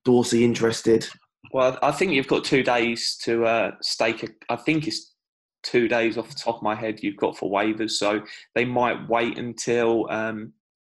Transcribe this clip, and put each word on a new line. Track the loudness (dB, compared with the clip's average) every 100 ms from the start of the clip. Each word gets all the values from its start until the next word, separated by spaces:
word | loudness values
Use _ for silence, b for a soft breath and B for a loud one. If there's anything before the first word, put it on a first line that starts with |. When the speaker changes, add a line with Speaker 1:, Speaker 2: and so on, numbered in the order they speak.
Speaker 1:
Dorsey | 4 4 4 4
interested. | 4 4 0 2 2 2 2 -12 _ _ -6
Speaker 2:
Well, | 0 0 2
I | 0
think | 0 0
you've | 0 2
got | 0
two | 2 2
days | 2 2 0 -2 -4 -4
to, | -2 0
uh, | 2 2 0 -4
stake | -6 0 0 -2
a, | -6 -10 -6
I | -4
think | 0 -2 -2
it's | -6 -10 _ _ _ _ _
two | -2 0 2
days | 2 0 -2
off | -6
the |
top | -6 -6 -4
of |
my | -2
head | -2 -4 -4
you've | -6 -2
got | -2 -2
for | -2
waivers. | 0 0 -2 -2
So | -2 0 0 -4 B B
they | -2
might | 0 0 0 0 -2
wait | 0 0 -4
until, | -8 -6 -2 2 2 2 0
um, | -4 -4 -6 -12 -16 _ _